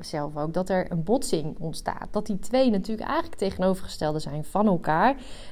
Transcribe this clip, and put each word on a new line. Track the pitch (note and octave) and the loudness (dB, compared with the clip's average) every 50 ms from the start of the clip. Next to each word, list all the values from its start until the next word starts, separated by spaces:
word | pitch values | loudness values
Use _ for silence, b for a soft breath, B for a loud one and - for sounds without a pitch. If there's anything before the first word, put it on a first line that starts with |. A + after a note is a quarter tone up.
zelf | E3 - - D3+ D3 D3 D3 | -10 -6 -4 -4 -4 -4 -4
ook, | D3+ D3+ D#3+ | -4 -2 -2
dat | E3 F3+ F#3 F#3 | 0 -2 0 2
er | F#3+ F#3 F3 - | 0 0 0 0
een | F3 E3 | -2 -2
botsing | D#3+ F#3 A3 C#4 - - G3+ D#3+ D3 D#3 - - | 2 2 2 2 2 2 0 0 0 -2 -4 -4
ontstaat. | D#3+ D#3+ D3+ - - - - - - - | -6 -6 -6 -4 -4 -6 -6 -6 -6 -4
Dat | - G#3 G#3 | -4 -4 -2
die | G#3 G#3 F#3 | -2 -2 -2
twee | - - A#3+ C4 C4+ B3 | -2 0 2 4 4 6
natuurlijk | G#3 G3 F#3+ - A3 G#3+ - - | 4 2 0 -2 -4 -4 -4 -2
eigenlijk | C#4 E4 - - - - | -2 -2 -2 -2 -2 -2
tegenovergestelde | G3+ G3 - - F#3 F#3+ F#3 F#3 - - - - D#3+ D3+ D3+ D#3 | -2 -2 0 2 2 2 2 2 -2 -6 -4 -2 -2 0 0 0
zijn | - C#3+ C#3 D3+ D#3 | -2 -4 -4 -6 -6
van | - - F#3+ G#3+ | -2 2 4 4
elkaar, | A3 F3+ E3 - D#3 D#3 E3 G3 B3 C#4 C4+ B B B B B B | 4 4 4 2 2 4 6 6 4 4 2 B B B B B B